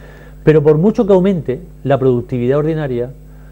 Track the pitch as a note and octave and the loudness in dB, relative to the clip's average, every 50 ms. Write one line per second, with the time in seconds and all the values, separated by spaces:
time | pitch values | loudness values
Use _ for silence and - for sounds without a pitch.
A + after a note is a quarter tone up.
0 | - - - - - - - - - D#3 D3+ D#3 C#3+ D#3 D3+ D3+ E3+ A3 G#3+ - | -20 -20 -20 -20 -20 -20 -20 -2 0 2 2 4 4 4 2 2 2 0 0 0
1 | A3+ F#3+ G3+ F#3 F3+ G3+ G3 D#3+ C3 - B2 D#3 - - - - - C3 C#3 B2 | 0 2 2 2 2 0 -2 -2 -4 -6 -8 -8 -10 -16 -18 -8 -2 -2 0 2
2 | B2+ C3 B2 A#2+ A2+ - C3 B2 A#2+ B2 C#3 D3 D3 D#3 D#3+ D#3 D3+ C3+ B2+ A#2 | 2 0 0 0 -2 -6 -6 -4 -2 0 0 0 0 -2 -4 -4 -4 -6 -6 -6
3 | A#2+ C3 - - - - - - - - | -6 -8 -10 -16 -20 -20 -20 -20 -20 -20